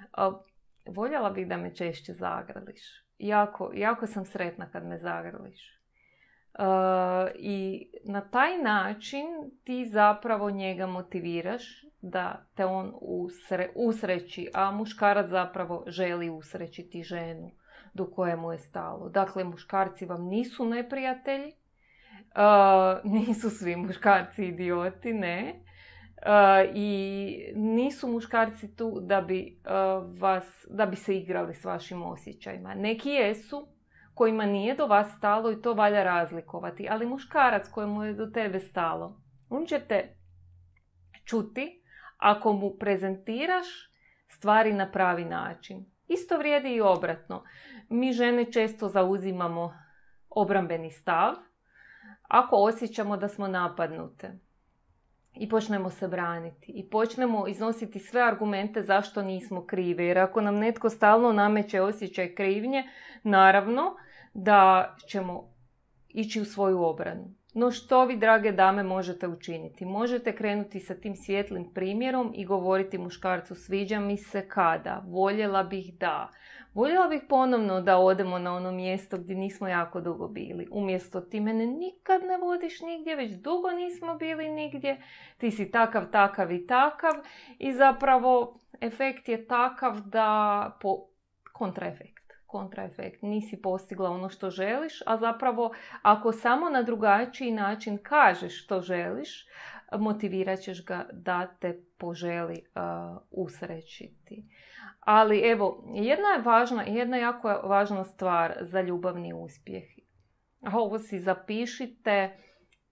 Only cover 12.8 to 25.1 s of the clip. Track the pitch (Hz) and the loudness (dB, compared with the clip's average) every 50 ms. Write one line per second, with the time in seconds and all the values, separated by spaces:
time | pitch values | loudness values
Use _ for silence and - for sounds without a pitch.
12.8 | 185 196 - - - - 180 175 175 180 - - - - 190 175 180 185 - - | -4 -8 -10 -12 -10 -8 -6 -6 -6 -8 -10 -12 -8 -6 -4 -4 -4 -4 -2 0
13.8 | 240 226 220 220 220 185 180 175 175 - - 185 175 - - - 196 196 202 208 | 0 0 0 0 -2 -2 -2 -2 -4 -8 -12 -12 -10 -6 -2 0 0 0 0 -4
14.8 | 220 214 - - 208 202 202 208 196 175 180 185 180 180 - - 175 165 175 170 | -6 -8 -4 2 2 4 4 4 2 0 0 -2 -2 -2 -4 -6 -6 -6 -6 -10
15.8 | - - 165 180 185 175 175 175 170 170 160 156 151 - - 175 170 165 - - | -10 -8 -4 -2 -2 -2 -2 -4 -6 -6 -8 -10 -14 -14 -12 -12 -12 -12 -14 -16
16.8 | 170 175 - 170 165 170 180 170 170 165 165 160 165 170 - _ _ _ - - | -18 -14 -14 -14 -12 -10 -8 -8 -8 -8 -10 -12 -14 -18 -20 _ _ _ -20 -20
17.8 | - - - 190 185 185 - - 185 175 170 165 165 165 165 165 - - - 180 | -20 -12 -8 -8 -8 -6 -4 -2 -2 -2 -2 -2 -4 -6 -8 -10 -12 -12 -10 -10
18.8 | 165 165 170 175 180 165 165 196 196 190 - 190 185 175 170 - - - 202 196 | -8 -8 -10 -10 -8 -4 -2 0 0 0 -2 -6 -6 -8 -8 -14 -10 -4 -2 -2
19.8 | 190 185 185 - 190 170 180 170 175 180 190 226 226 240 - - 240 233 233 240 | -2 -2 -4 -10 -10 -10 -8 -8 -6 -4 -2 -4 -4 -4 -6 -6 -4 -4 -2 -4
20.8 | 240 240 277 269 262 262 254 254 - 277 269 269 285 302 320 _ _ _ _ _ | -6 -6 -8 -6 -4 -6 -6 -6 -4 -6 -6 -4 -6 -10 -16 _ _ _ _ _
21.8 | _ _ _ _ _ _ 220 - - _ - - 208 208 208 202 196 196 190 190 | _ _ _ _ _ _ -20 -20 -20 _ 2 6 8 8 10 10 10 10 8 8
22.8 | 185 185 185 - - 208 202 220 214 240 220 220 - 220 214 - 190 175 170 175 | 6 6 4 2 0 0 0 2 2 2 0 -2 -2 -4 -4 -4 -4 -4 -4 -2
23.8 | 214 190 185 - - 202 202 185 175 - - - 196 180 175 175 180 175 175 175 | -4 -6 -4 2 4 6 6 6 4 0 -6 -6 -6 -6 -4 -4 -2 -2 0 0
24.8 | 175 185 185 - - 233 | -2 -4 -4 -6 -6 -6